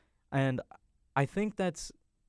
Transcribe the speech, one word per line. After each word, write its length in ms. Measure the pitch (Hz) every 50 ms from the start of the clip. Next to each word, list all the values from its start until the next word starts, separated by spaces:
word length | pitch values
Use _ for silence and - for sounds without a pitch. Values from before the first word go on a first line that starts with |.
| _ _ _ _ _ _
And 300 | - 139 135 135 131 123 - - - - _ _ _ _ _ _ _
I 100 | 139 139
think 300 | 135 - 196 208 214 208
that's 360 | - 190 180 156 - - - - _ _ _ _ _ _